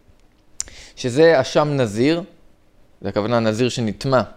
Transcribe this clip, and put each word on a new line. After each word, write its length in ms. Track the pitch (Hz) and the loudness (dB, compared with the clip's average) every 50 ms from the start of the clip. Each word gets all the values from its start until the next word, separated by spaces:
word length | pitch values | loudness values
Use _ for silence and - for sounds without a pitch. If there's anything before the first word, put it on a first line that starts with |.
| _ _ - _ _ _ _ _ _ _ _ - - - - - - - - | _ _ -20 _ _ _ _ _ _ _ _ -16 -16 -14 -14 -20 -20 -20 -18
שזה 460 | - - 127 117 139 160 165 165 131 | -8 -8 -4 2 4 4 6 6 4
אשם 260 | 127 - - 170 151 | 2 0 0 0 0
נזיר, 540 | 147 147 139 127 110 98 107 123 147 160 170 - - - _ _ - _ _ _ _ _ _ - _ _ _ | 0 0 0 -2 -2 0 0 0 0 0 -2 -4 -12 -20 _ _ -20 _ _ _ _ _ _ -20 _ _ _
זה 80 | - 98 | -10 -6
הכוונה 300 | 98 107 101 110 120 117 | -4 -4 -2 0 0 0
נזיר 300 | 113 110 107 107 127 123 | 0 0 0 0 -2 -2
שנטמא 520 | - - 120 107 98 - - 139 131 123 104 - - | -2 -4 -4 -6 -6 -6 -4 0 0 0 0 -2 -10